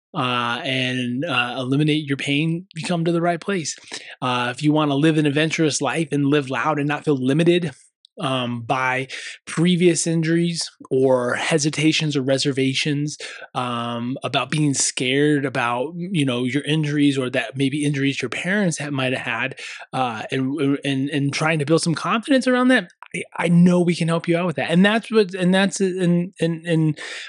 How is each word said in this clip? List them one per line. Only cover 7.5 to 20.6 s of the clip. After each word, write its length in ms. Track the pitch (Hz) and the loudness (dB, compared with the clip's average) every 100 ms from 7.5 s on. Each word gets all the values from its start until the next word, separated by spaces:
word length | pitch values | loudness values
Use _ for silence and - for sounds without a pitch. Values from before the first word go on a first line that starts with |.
| 175 170 - _ _ _ - | 2 0 -8 _ _ _ -8
um, 420 | 135 131 123 120 | -4 -2 -4 -6
by 460 | 113 135 127 127 135 - - - - | -2 -2 0 -2 -4 -10 -14 -16 -8
previous 600 | - 175 175 175 160 - | 0 2 4 4 4 0
injuries 640 | 165 160 170 170 165 - - - | 0 2 2 0 -2 -8 -12 -4
or 460 | 131 131 127 123 120 | 2 4 2 2 -2
hesitations 800 | - 165 147 147 156 156 156 143 | 0 0 0 0 2 2 0 0
or 60 | |
reservations, 960 | 131 135 147 131 131 135 156 143 147 - - - - 127 | 0 0 0 0 0 0 -2 -2 -4 -6 -14 -14 -10 -6
um, 640 | 123 120 117 120 120 135 | -4 -4 -4 -6 -6 -6
about 280 | 127 123 127 | -4 -4 -2
being 220 | 151 147 | 0 2
scared 720 | 135 - - 127 135 147 147 135 | 2 -2 -2 0 2 4 2 0
about, 480 | 127 120 120 135 175 | -2 -2 -2 -4 -6
you 300 | 175 190 139 | -4 0 0
know, 180 | 120 | 0
your 200 | 127 135 | -2 -2
injuries 540 | 143 160 147 147 143 135 | 0 0 0 2 2 2
or 120 | 127 | -2
that 260 | 127 117 135 | -2 -4 -2
maybe 300 | 139 147 147 | -2 0 -2
injuries 360 | 143 139 131 | 0 -2 -2
your 80 | 120 | -6
parents 500 | - 175 202 190 156 | -6 -2 0 0 -2
ha-, 100 | 147 | -4
might 240 | 139 131 | -4 -2
have 120 | 127 - | -2 -4
had, 340 | 117 131 131 - - - | -4 -4 -8 -14 -16 -8
uh, 300 | 135 127 110 - | -4 -2 -4 -6
and, 460 | 135 131 143 | -2 -2 0